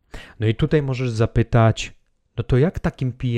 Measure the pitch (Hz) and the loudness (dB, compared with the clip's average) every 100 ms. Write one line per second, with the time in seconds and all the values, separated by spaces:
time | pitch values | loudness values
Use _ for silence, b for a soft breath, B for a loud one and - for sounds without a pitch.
0 | _ B B B 110 113 156 156 139 123 | _ B B B -2 0 0 0 0 -4
1 | 127 110 113 117 113 120 113 - - - | -4 0 0 0 2 4 4 2 -4 -14
2 | _ _ _ - - 127 156 - 175 - | _ _ _ -8 0 2 2 0 -6 -4
3 | 131 110 127 | -6 -4 -4